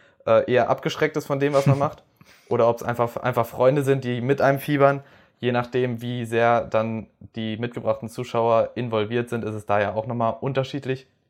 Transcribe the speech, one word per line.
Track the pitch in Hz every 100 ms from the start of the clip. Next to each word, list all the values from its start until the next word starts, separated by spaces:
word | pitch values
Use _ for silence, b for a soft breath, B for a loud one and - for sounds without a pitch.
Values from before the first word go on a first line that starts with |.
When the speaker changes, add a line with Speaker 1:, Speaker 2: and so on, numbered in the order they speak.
| b b -
Speaker 1:
äh, | 113 -
eher | 120 117
abgeschreckt | 113 156 - 156 156
ist | 143
von | 139
dem, | 143
was | 143 143
man | 139
Speaker 2:
<laughs> | 147
Speaker 1:
macht, | - _ _ b b b
oder | 120 117
ob's | 117
einfach, | - 120 117 -
einfach | 123 123 113
Freunde | - 127 147
sind, | 135 135
die | 123 123
mit | 123 139
einem | 151 139
fiebern. | 151 143 139 139 - b b b
Je | 120
nachdem, | 123 120 127 123 117
wie | 120 123
sehr | 110 117 117 117
dann | 95 110 113 113 104 _ - 113
die | 110 107
mitgebrachten | 120 120 110 110 110
Zuschauer | - 120 117 113 113 107
involviert | - 123 113 107 120 120
sind, | 117
ist | 107
es | 107 -
da | 104
ja | 101
auch | 107 120
nochmal | 120 113 -
unterschiedlich, | 139 135 131 143 123 131 - _ _